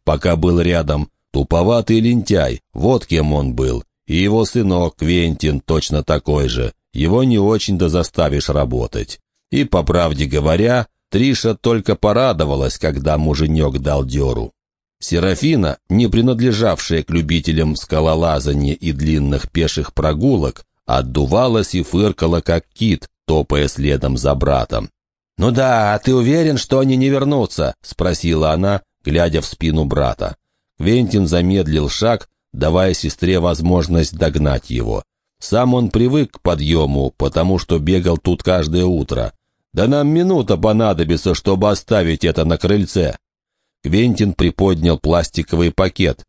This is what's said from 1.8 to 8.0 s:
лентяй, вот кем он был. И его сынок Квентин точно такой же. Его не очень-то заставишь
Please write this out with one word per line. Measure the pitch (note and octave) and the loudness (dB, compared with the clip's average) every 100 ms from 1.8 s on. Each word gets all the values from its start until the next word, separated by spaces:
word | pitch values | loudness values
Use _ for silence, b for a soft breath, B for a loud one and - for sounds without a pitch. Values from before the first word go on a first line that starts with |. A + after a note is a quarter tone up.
| G#2+ A2+ | 2 2
лентяй, | A2+ A#2+ - G2+ C2+ A#1+ _ | 2 0 0 0 0 -4 _
вот | G#1+ F2+ B2+ - | -4 0 0 0
кем | E2 D2+ | 0 0
он | D2 C#2 | 0 -2
был. | A#1+ C2 A#1+ - _ - | -2 -4 -4 -10 _ -4
И | D#2+ | 0
его | G2 A2 | 2 0
сынок | G#2+ A#2+ G2+ F2+ E2+ - | 0 0 0 0 -2 -2
Квентин | D#2+ F2 E2+ D2 D#2 C#2+ | 0 2 0 -2 -2 -4
точно | - D#2 - D2+ | -2 -2 -2 -4
такой | C#2+ D2+ - D2 C2+ | -2 -2 0 -2 -2
же. | A#1+ A#1 - _ | -2 -6 -8 _
Его | A#1+ D#2 A2 | -4 0 2
не | C3 A2+ | 2 2
очень-то | G2+ A2 - F#2+ F2 | 2 0 -2 -2 0
заставишь | F2 | 0